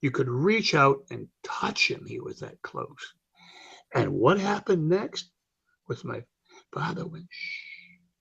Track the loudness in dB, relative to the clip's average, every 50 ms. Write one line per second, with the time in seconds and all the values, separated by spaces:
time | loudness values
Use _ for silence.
0 | 0 0 2 2 0 0 2 2 4 4 4 4 2 2 4 6 6 6 6 4
1 | 0 _ -12 -12 -12 -14 _ _ _ -10 -8 -4 -4 -4 0 2 0 0 0 -4
2 | -8 -10 -10 -10 -10 -10 -12 -12 -14 -14 -14 -14 _ -12 -10 -8 -10 -10 -10 -14
3 | -18 -18 -18 _ _ _ _ _ -20 -20 -20 -20 -20 -20 -20 -20 _ _ 0 0
4 | 0 2 2 4 6 6 6 6 4 0 0 -2 2 2 2 2 4 2 2 2
5 | 0 -2 -8 -10 -12 _ _ _ _ _ _ _ _ _ _ _ _ _ -12 -10
6 | -8 -8 -8 -8 -10 _ _ _ _ _ _ -20 -20 _ -8 -6 -6 -4 -4 -6
7 | -8 -10 -10 -14 -18 -16 -16 -12 -10 -10 -10 -10 -12 -14 -18 -20 -20 -20 -20 _
8 | _ _ _ _